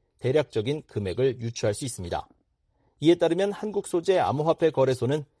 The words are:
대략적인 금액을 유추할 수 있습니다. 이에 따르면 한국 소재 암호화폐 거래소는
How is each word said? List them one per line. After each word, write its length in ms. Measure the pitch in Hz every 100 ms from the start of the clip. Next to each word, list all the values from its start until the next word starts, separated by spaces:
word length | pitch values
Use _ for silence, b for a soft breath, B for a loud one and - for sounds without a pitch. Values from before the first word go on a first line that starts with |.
| _ _
대략적인 640 | 120 147 143 113 107 151 -
금액을 540 | - 98 87 135 113
유추할 340 | 117 - 110
수 100 | 101
있습니다. 440 | 131 - 85 85 - _ _ _ _ _ _ _
이에 160 | 147 170
따르면 340 | 165 170 202
한국 380 | 190 214 202 -
소재 300 | 175 170 185
암호화폐 520 | 95 131 156 156 160
거래소는 540 | 147 131 123 123 151 139 _